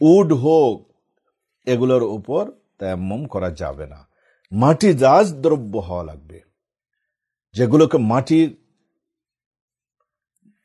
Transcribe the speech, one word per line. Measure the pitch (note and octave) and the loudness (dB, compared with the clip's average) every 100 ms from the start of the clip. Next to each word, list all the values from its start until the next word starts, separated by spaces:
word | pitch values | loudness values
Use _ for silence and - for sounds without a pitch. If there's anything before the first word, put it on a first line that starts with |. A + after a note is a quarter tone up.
উড | D#3 F#3 F3 | 4 4 4
হোক, | C#3+ C#3 D#3+ C3+ G2 _ _ _ _ _ _ _ _ - | 0 0 0 0 -2 _ _ _ _ _ _ _ _ -4
এগুলোর | B2 B2+ B2+ | -2 0 0
উপর | A2+ G#2+ G2 D3+ G#3 - _ - | -2 -6 -6 -6 -6 -12 _ -12
তায়াম্মুম | F#2+ F#2 F#2+ G#2+ C#3+ | -10 -8 -8 -8 -10
করা | G2+ F2+ | -8 -8
যাবে | D2+ D#2+ C#2 D2 | -8 -12 -12 -16
না। | D2 _ _ _ _ _ | -20 _ _ _ _ _
মাটিজাত | G2 C3 D#3 G#3+ D3 C3 D#3 G#3 | 0 2 4 2 4 4 4 2
দ্রব্য | C#3+ D#3 D3+ A2 G#2 | 0 -2 -2 -4 -10
হওয়া | F2 F2 | -8 -10
লাগবে, | D#2+ D#2 D2+ E2 _ _ _ _ _ _ _ _ _ _ _ | -12 -16 -20 -20 _ _ _ _ _ _ _ _ _ _ _
যেগুলোকে | G#2 A#2+ D3+ E3 D#3 | -4 0 2 2 2
মাটির | A2 A#2+ - D#3+ D#3+ - _ _ _ _ _ _ _ _ _ _ _ _ _ _ _ _ _ _ _ _ | 0 -2 0 0 0 -4 _ _ _ _ _ _ _ _ _ _ _ _ _ _ _ _ _ _ _ _